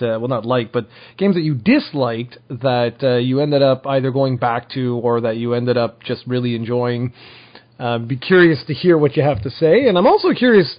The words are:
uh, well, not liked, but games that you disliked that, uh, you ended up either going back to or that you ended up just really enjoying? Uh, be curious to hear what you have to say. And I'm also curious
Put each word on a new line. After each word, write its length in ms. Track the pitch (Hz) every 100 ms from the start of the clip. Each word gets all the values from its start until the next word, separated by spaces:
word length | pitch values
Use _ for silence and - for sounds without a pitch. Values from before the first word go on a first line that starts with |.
uh, 160 | 120 110
well, 100 | 120
not 160 | 123 110
liked, 260 | 127 110
but 140 | 123 104 - - -
games 200 | 196 175
that 60 |
you 100 | 156
disliked 840 | 135 113 285 - 147 123 113 123 - -
that, 540 | 123 135 123 120 113
uh, 140 | 131 123
you 220 | 123 131
ended 200 | 147 143
up 240 | 139 131 139
either 240 | 139 131
going 280 | 131 135 127
back 340 | 123 117 -
to 240 | 135 127 120
or 180 | 117 117
that 160 | 117 113
you 160 | 120
ended 240 | 120 123 120
up 240 | 117 -
just 240 | - 123 123
really 300 | 123 123 117
enjoying? 580 | 113 123 123 120 123 - - - - - _ -
Uh, 220 | 123 117
be 180 | 117 127
curious 460 | - 185 175 147 -
to 80 |
hear 240 | 139 180 165
what 180 | 147 156
you 60 |
have 220 | 143 131
to 80 | 131
say. 360 | - 156 196 269
And 80 | 180
I'm 120 | 220
also 260 | 403 370
curious 420 | 240 247 214 170